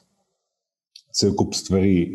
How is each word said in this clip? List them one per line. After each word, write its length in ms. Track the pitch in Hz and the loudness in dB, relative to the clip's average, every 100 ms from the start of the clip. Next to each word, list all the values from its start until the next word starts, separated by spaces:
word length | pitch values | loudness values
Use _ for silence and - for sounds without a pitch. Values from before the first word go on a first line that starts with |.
| _ _ _ _ _ _ _ _ _ - _ | _ _ _ _ _ _ _ _ _ -20 _
Cel 240 | - 104 | -2 0
kup 200 | - 85 | 0 -2
stvari 400 | - - 95 98 90 85 | -4 -2 0 2 2 0